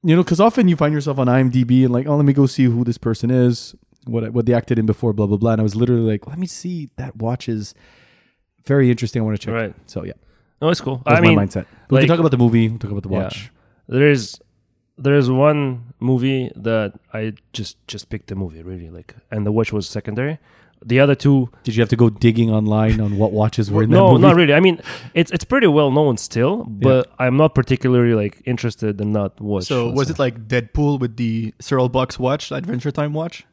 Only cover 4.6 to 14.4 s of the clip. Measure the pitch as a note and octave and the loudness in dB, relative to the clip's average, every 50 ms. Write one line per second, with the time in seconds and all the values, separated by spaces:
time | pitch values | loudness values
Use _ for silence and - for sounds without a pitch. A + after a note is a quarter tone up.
4.6 | A#2 - B2 A2+ A2 A2 A2 - - A#2 G#2 G#2 G#2+ G2+ G#2 G2+ A2 A#2 A2+ A2 | 0 -2 -2 -2 0 0 -2 -2 -2 -4 -2 0 0 0 0 0 0 0 0 0
5.6 | A2 G#2+ G2 A2 A#2+ B2 B2 A#2 A2+ A2+ G#2+ G#2 - - C#3 E3+ F#3 E3+ - - | 0 -2 0 -2 0 0 0 0 0 0 -2 -4 -6 -12 -10 -10 -10 -10 -10 -12
6.6 | - F3+ F3+ E3 D3 C#3 _ - C3 C3+ - A2 A2+ A2+ A#2+ B2+ - - A2+ G#2+ | -12 -10 -10 -10 -12 -14 _ -14 -14 -14 -10 -8 -6 -6 -6 -6 -6 -8 -8 -8
7.6 | G#2 - - _ _ _ _ _ _ _ _ _ _ _ _ _ _ _ _ _ | -8 -12 -16 _ _ _ _ _ _ _ _ _ _ _ _ _ _ _ _ _
8.6 | _ - C#3 C#3+ C3+ B2 A#2+ A2+ A#2+ A2 - B2+ A2 A2 G#2+ G2+ - A2+ A2+ A#2 | _ 0 2 4 4 4 2 0 -2 -6 -4 -4 -4 -4 -4 -6 -6 -6 -6 -6
9.6 | A2 G2+ - - _ _ - F#2 F2 F#2 - _ _ _ _ _ _ _ _ _ | -6 -8 -10 -16 _ _ -14 -12 -12 -12 -16 _ _ _ _ _ _ _ _ _
10.6 | D3 D#3+ F3 - - B2 C3 B2+ B2+ D3+ D3 E3 F3 E3+ E3 G#2 G2 F#2+ - G2 | -2 -2 -2 -2 -4 -8 -8 -6 0 2 2 4 6 6 4 4 2 -2 -4 -8
11.6 | F2+ _ _ _ _ _ C3+ C3+ C3+ D#3 E3+ E3+ E3 D#3+ C#3 B2 A#2+ A#2+ A2+ A#2 | -10 _ _ _ _ _ 2 4 4 4 4 2 2 2 2 4 2 4 4 4
12.6 | A2+ A2 A2+ A2 - G#2+ G#2 G2+ F#2 F#2+ F#2+ F#2+ F#2+ F#2 - G2 G2+ - _ _ | 2 2 -2 -6 -8 -8 -8 -8 -6 -6 -4 -4 -4 -6 -10 -12 -16 -18 _ _
13.6 | _ _ _ _ _ - - B2+ C#3+ D3 C#3+ C3 A2 - - - | _ _ _ _ _ -6 0 2 4 4 2 2 -2 -8 -14 -20